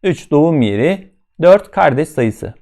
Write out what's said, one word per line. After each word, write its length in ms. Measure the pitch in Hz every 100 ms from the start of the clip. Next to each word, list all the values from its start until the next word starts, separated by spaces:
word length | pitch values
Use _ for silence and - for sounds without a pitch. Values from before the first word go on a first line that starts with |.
Üç, 280 | 196 170 -
doğum 320 | 147 160 156
yeri. 500 | 110 101 139 190 - _ _ _
Dört, 280 | 175 202 -
kardeş 380 | - 170 135 -
sayısı. 460 | - 117 110 - -